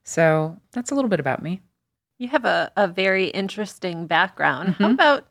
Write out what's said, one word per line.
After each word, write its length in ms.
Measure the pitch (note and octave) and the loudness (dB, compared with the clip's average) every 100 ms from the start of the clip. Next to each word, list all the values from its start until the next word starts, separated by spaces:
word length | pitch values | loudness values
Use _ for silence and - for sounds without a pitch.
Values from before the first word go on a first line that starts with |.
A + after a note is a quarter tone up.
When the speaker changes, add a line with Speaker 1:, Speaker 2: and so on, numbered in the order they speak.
Speaker 1:
So 520 | - - D#3+ D#3 D#3 E3 _ | -8 2 4 4 0 -6 _
that's 180 | A#3+ A#3+ | -10 -4
a 40 | |
little 160 | C#4 B3+ | -2 0
bit 100 | E3+ | 0
about 220 | C3 B2+ | -2 -4
me. 180 | D#3 F#3 - _ _ _ _ _ | -4 -8 -12 _ _ _ _ _
Speaker 2:
You 100 | B3 | -4
have 180 | D4 A3 | -2 0
a, 260 | F3 D#3+ - | 0 -2 0
a 120 | G3 | 0
very 380 | F3+ F#3+ F#3+ F#3 | 0 0 0 0
interesting 800 | - G3 - G#3 - F#3 E3+ E3 | -4 -6 -6 -10 -8 -8 -8 -2
background. 640 | E3 F#3 - D3 C3+ F3+ | 0 0 0 -2 0 -2
How 160 | F3+ G#3 | 2 4
Speaker 1:
Mm-hmm. 80 | |
Speaker 2:
about 320 | C4 D#4 C#4+ - | 6 6 4 -2